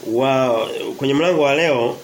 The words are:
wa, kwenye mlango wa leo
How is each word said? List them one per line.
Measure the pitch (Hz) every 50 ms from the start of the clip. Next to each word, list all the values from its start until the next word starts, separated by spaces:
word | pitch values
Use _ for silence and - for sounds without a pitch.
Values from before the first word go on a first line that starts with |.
| - - 110
wa, | 117 131 135 135 131 131 127 117 113 110 - - 117 - 117 117 -
kwenye | 139 135 139
mlango | 143 160 180 180 156
wa | 147 143 139
leo | 151 170 165 143 123 117 120 - -